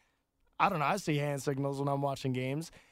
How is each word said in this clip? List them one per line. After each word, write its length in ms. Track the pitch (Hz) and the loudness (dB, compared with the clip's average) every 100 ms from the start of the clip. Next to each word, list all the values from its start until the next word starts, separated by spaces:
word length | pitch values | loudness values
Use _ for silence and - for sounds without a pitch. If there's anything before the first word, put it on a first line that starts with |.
| _ _ _ _ _ - | _ _ _ _ _ 2
I 120 | 170 | 2
don't 100 | 170 | 4
know. 60 | 143 | 0
I 100 | 196 | 0
see 220 | 170 147 | 0 0
hand 260 | 147 143 | 0 -2
signals 360 | 139 135 139 139 | -2 0 -2 0
when 100 | 143 | 0
I'm 120 | 139 | 0
watching 300 | 139 135 135 | 0 -2 -2
games. 400 | 127 131 143 165 - - | -2 -2 -4 -6 -16 -14